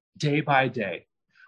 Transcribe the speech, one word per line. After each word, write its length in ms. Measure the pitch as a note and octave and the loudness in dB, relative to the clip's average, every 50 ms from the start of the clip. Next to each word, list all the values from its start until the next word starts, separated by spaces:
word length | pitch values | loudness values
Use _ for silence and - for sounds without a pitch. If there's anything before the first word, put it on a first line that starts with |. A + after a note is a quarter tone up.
| _ _ _ | _ _ _
day 240 | - D3+ D3 C#3+ D#3 | -4 -2 0 0 0
by 280 | - - C#3 C3+ C3 B2+ | 0 2 2 2 2 2
day. 380 | A2+ B2 G#2 F#2+ E2 - - _ _ _ _ _ _ _ - | -2 -4 -6 -6 -6 -8 -12 _ _ _ _ _ _ _ -20